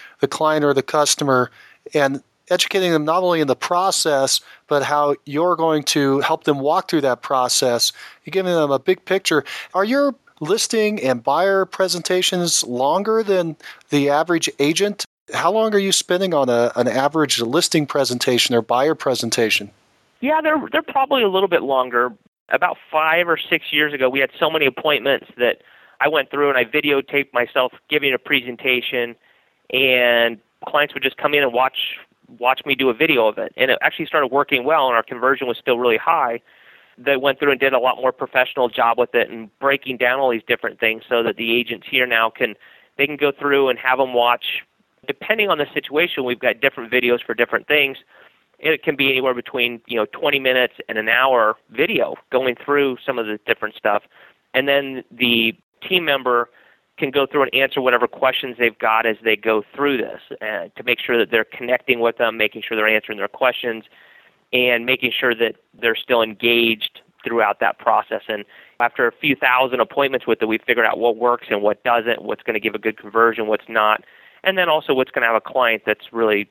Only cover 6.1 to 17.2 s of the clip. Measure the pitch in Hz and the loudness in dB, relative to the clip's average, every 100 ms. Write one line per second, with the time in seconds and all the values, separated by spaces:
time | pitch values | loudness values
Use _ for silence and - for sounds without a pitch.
6.1 | 139 147 160 - 143 143 180 - 160 135 | 2 0 -2 -2 -2 0 0 0 0 0
7.1 | 120 - 135 123 - 131 117 - - - | -2 -2 0 0 0 0 0 -2 -4 -14
8.1 | - - 185 185 170 147 131 - 185 - | -20 -8 -4 0 0 2 0 0 -2 0
9.1 | 190 - 151 - - - 180 208 277 285 | -2 0 0 -2 -10 -6 -2 0 2 0
10.1 | - _ - 156 226 - 226 214 208 131 | -2 _ -10 -4 -2 0 0 0 0 -2
11.1 | 123 127 151 196 190 185 - 185 175 - | -2 0 0 2 2 0 -2 -2 -2 -2
12.1 | 185 180 180 170 - - 123 135 180 208 | 0 0 0 0 -2 -2 -2 0 0 0
13.1 | 220 208 185 165 147 - - - 147 143 | -2 0 0 -2 -6 -16 -20 -2 0 2
14.1 | 143 160 165 - - 143 165 202 202 - | 2 2 0 -2 0 0 0 -2 -4 -12
15.1 | _ - - 165 220 220 202 196 175 - | _ -10 -2 0 0 2 0 0 0 0
16.1 | 180 190 151 127 117 120 127 123 120 143 | -2 0 0 2 2 2 0 0 0 0
17.1 | 160 | 0